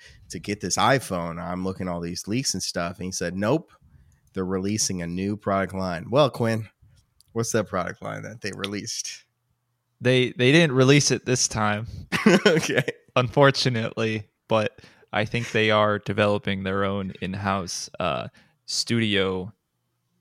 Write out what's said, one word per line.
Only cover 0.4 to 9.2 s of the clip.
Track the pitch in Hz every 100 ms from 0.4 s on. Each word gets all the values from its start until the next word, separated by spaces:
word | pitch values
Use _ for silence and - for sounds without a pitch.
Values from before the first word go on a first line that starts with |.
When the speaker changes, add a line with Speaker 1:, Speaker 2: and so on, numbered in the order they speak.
| 101 104
Speaker 1:
this | 92 95
iPhone. | 110 135 - 90 85 85
I'm | 87 90
looking | 95 95 92
at |
all | 87
these | 85 87 -
leaks | 120 135
and | 95
stuff." | - 92 87 90
And | 92
he |
said, | - 87 92
"Nope, | 107 160 - _ _ _ _ _ _
they're | 95 92
releasing | 95 98 107 - 92
a | 85
new | 90 98 104
product | 107 98 92
line." | 95 92 85 101
Well, | 127 139
Quinn, | - 117 113 104 _ _ _ _ _ _
what's | 113 120
that | 110 101
product | 92 90 92
line | 104 104
that | 104 117
they | 101
released? | 98 98 101 110 - - -